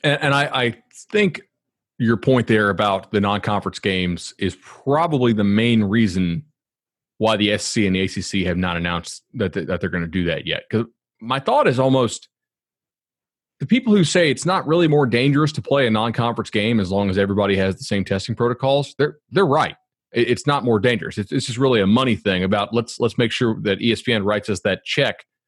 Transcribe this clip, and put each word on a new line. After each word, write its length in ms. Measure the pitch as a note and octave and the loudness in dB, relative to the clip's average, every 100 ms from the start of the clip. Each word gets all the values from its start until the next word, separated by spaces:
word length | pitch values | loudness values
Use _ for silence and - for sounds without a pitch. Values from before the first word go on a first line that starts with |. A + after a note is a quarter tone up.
And, 180 | D3+ D3 | -2 0
and 120 | D3 | 0
I, 100 | C#3 D3 | 0 0
I 300 | C3 A#2+ A2+ _ - - | 0 -2 -4 _ -20 -4
think 320 | G#3 G3+ - - _ _ _ _ - | 0 0 -2 -16 _ _ _ _ -4
your 180 | A2+ A#2 | 0 2
point 300 | - B2+ A2+ | 2 2 4
there 220 | A2 G2+ | 2 2
about 420 | F#2+ G#2 F#2+ - | 2 0 0 -2
the 100 | G#2 | 0
non-conference 580 | G2+ G2+ - G2+ F#2 - | 0 0 -2 -2 -4 -6
games 540 | - F#2 F2+ E2+ - - | -4 -2 -2 -4 -10 -6
is 200 | F#2+ - | -6 -6
probably 720 | - - - D3 E3+ D3 A#2+ | -18 -10 -2 0 0 2 2
the 140 | G#2+ G2+ | 2 0
main 380 | G#2 A#2+ A2+ G2+ | 2 2 2 2
reason 580 | A2+ G#2+ F#2 F2 E2 - _ _ _ _ _ _ _ | 2 2 0 -2 -4 -8 _ _ _ _ _ _ _
why 200 | A2 A2 | -2 2
the 160 | G#2 | 2
S 80 | G#2 - A#2 | 0 -2 0
E 40 | |
C 60 | G2+ | 0
and 80 | F#2 | 0
the 60 | |
A 60 | F#2+ | -2
C 140 | - | -4
C 220 | - G2 | -6 -4
have 140 | F#2 F2 | -2 -2
not 180 | F#2 E2+ | -2 -4
announced 480 | F2 F2 - - _ C3 | -4 -6 -8 -18 _ -6
that, 180 | F#2+ | -4
th-, 140 | G2 D#2+ | -4 -6
that 120 | F2 | -4
they're 100 | F#2 | -4
gonna 160 | F2+ E2 | -4 -4
do 200 | F#2 E2+ | -4 -2
that 200 | D#2 E2 | -4 -4
yet. 180 | - - | -8 -4
'Cause 160 | A2 A#2 _ _ _ | -4 -4 _ _ _
my 180 | A2+ C3+ | -6 -4
thought 300 | A3 C#4 A3+ | 0 2 2
is 100 | B2 | 2
almost 480 | C3 C3 A#2 - - _ _ _ _ _ _ _ _ _ _ _ _ _ | 2 2 0 -4 -16 _ _ _ _ _ _ _ _ _ _ _ _ _
the 40 | C#3 | 0
people 300 | B3+ B3+ G#3 | 2 4 4
who 80 | |
say 260 | D#3+ F#3 D#3+ | 4 4 2
it's 160 | C3 F3 | 0 -2
not 220 | F#3 C#3+ | -2 0
really 220 | E3+ E3 | 2 4
more 160 | D3 C3 | 4 2
dangerous 480 | A#2 C#3 C#3+ D3+ | 2 2 2 0
to 80 | - | -2
play 260 | - C#3 B2 | -2 2 2
a 20 | |
non-conference 600 | A2 A#2 A2+ A#2 A2+ G#2+ | 2 0 -2 -2 -2 -4
game 320 | G#2+ G#2+ A#2 | -2 0 0
as 100 | F#2 | 0
long 180 | G2 G2+ | 0 0
as 80 | F#2+ | 0
everybody 380 | G2 G2+ G2+ F#2+ | 0 2 2 2
has 220 | F#2+ F2+ | 0 -4
the 80 | - | -4
same 180 | G2+ | -4
testing 320 | F#2+ G2 - A2+ | -2 -4 -4 -2
protocols, 580 | A#2+ A#2+ C3+ C#3 C#3+ - | -2 0 0 0 -2 -2
they're, 220 | D3 - _ | -2 -2 _
they're 140 | D3 F3+ | 0 2
right. 320 | D3+ G2+ - _ _ _ | 2 0 -6 _ _ _
It, 160 | A#2+ A2+ | -2 0
it's 180 | A#2+ D3 | 0 -2
not 160 | C#3+ | -2
more 160 | A#2+ G#2+ | 0 2
dangerous. 380 | B2 A2+ - - | 2 0 -4 -8
It's, 140 | G2+ | -4
it's 140 | C#3+ - | -4 -4
just 120 | A#2 | -2
really 240 | C3+ A#2 | 2 4
a 60 | F#2+ | 4
money 280 | A#2 C3 G#2+ | 2 2 0
thing 280 | G2+ F#2 | 0 0
about 300 | F#2 G#2 G2+ | 0 0 0
let's, 260 | A#2 A2+ - | -4 -4 -4
let's 180 | A2+ - | -4 0
make 140 | A#2 | -2
sure 280 | - A#2+ G#2+ | 0 -2 -2
that 200 | G#2 F#2+ | -2 0
E 100 | A#2 | 0
S 100 | G#2+ | 0
P 120 | - | 0
N 100 | A2+ | 0
writes 260 | G2 G#2 G#2+ | 0 -2 -2
us 120 | F#2+ | -4
that 220 | G#2 F#2 - | -2 -4 -4
check 400 | - C3 - - _ | -2 -2 -4 -16 _